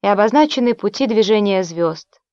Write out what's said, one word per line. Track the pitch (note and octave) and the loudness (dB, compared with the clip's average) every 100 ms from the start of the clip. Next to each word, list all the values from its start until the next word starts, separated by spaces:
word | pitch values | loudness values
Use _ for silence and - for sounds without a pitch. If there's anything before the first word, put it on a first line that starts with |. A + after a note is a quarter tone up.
и | G3 | 0
обозначены | G3+ G#3+ C4 D4+ - A#3+ | 0 2 2 0 0 -2
пути | A#3 G#3 G3+ G#3+ | -2 -4 -4 -2
движения | A3 G3+ G#3+ G3+ F#3+ | 0 2 2 2 0
звезд | F3+ E3 E3+ D#3+ - _ _ | -4 -2 -4 -4 -14 _ _